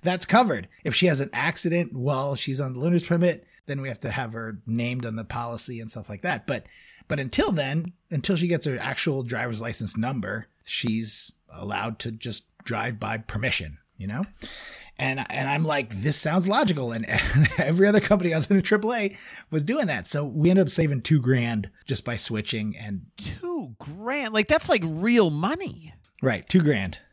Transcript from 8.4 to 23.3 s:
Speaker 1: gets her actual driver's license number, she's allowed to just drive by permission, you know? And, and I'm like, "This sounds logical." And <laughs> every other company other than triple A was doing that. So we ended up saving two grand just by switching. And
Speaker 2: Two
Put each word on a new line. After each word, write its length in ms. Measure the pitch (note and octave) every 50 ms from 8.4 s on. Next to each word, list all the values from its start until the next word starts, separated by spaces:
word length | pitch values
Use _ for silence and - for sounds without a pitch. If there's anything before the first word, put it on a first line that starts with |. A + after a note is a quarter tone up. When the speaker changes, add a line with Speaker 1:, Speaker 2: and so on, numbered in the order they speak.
| E3+ F3
Speaker 1:
gets 180 | E3+ D3+ -
her 100 | D3+ C3 A#2+
actual 420 | - C#3+ C3 - - E3 C#3 C3+ B2+
driver's 380 | A#2 B2+ A2 A2 B2 A2+ G#2+
license 360 | A2+ A#2+ A2+ - A2+ G2+ -
number, 520 | - A2 B2 C#3 B2+ G2 G2 G2+ A2 G#2+ _ _ _ _
she's 640 | - - - - B2 A2 A2+ A2+ A2 - - - - _ _ _ _ -
allowed 480 | - F#2+ G2 G2+ F#2+ G#2 A2+ A2+ -
to 100 | - A#2+
just 320 | A2+ A2 - A#2+ G#2+ - _ _ _ _ -
drive 340 | - A#2 G#2+ G#2+ B2 A2+ G#2
by 200 | A2+ G#2+ A2 A2
permission, 600 | A2 - - G#2 A2+ C3 - - F2 D2 D2 - _ _ _
you 120 | _ F#2 G2
know? 160 | G#2 C3+ G3 - - - - - - - - - - - - - - -
And, 220 | B2+ C3+ C3 C3+ A#2+ -
and 180 | - C#3 C3+ C3+
I'm 160 | C#3+ D3 D#3+
like, 260 | D#3 D3+ C#3+ C3 A2 A2
"This 220 | G2 G#2 C#3+ D3 -
sounds 280 | - D#3+ D#3 F#3 F3
logical." 460 | F#3+ G3+ B3 C#4+ G3+ F3 C#3+ C3 A#2+ A#2
And 140 | A2+ A2+ - G#2+ G#2 - G#2 F#2+
<laughs> 260 | C3 D3+ - - -
every 300 | D3 C#3 E3 F3 G3 G3+
other 100 | G#3 G#3
company 360 | G#3 - G#3+ G3 F3+ F3 D#3+
other 120 | D#3+ D3
than 140 | - G3+ F#3+ F3+
triple 300 | - G#3 G#3+ G#3 A3 B3
A 220 | A#3 G#3 G3 G3+ - - - - - - _
was 140 | D#3+ D#3 D3
doing 220 | D3 - D#4 C4+
that. 200 | F3+ C#3+ G#2+ -
So 160 | - - D3 D3
we 260 | C#3+ - D#3+ D3 E3+
ended 160 | F#3 G3 F#3
up 40 | C#3
saving 300 | - - D#3+ D3+ C#3+ B2+ -
two 180 | - D#3 D3
grand 500 | A#2+ B2 C3 B2+ A#2+ A#2 A#2 G#2+ G2+ G2 _ _ _
just 180 | - C3 G2+ -
by 120 | A#2+ A#2
switching. 600 | A2 - - A#2 G#2+ G#2 - - A2 G#2+ G#2+ G2
And 300 | - G#2+ G#2 G2+ F#2 D#2+ - _
Speaker 2:
Two 580 | - - -